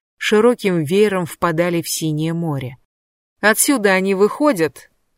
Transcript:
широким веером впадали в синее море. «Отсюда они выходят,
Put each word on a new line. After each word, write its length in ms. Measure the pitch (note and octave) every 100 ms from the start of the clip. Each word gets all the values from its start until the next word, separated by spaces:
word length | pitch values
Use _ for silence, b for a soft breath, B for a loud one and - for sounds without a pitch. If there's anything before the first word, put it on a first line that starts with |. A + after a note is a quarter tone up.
| _ _
широким 680 | - C4 B3 B3 G3 F3
веером 440 | C#3+ F#3+ G#3+ F#3+ E3+
впадали 560 | - F3 D#3+ F3 E3+
в 60 | D#3+
синее 440 | - D#3+ D3+ D#3+
море. 460 | E3 E3+ C#3 B2+ C3 _ _ _ _ _ _
«Отсюда 500 | G3+ G#3+ - C4+ G3+
они 220 | F#3+ F#3+
выходят, 760 | F#3+ G3+ - D4 F#3+ D#3 - - _ _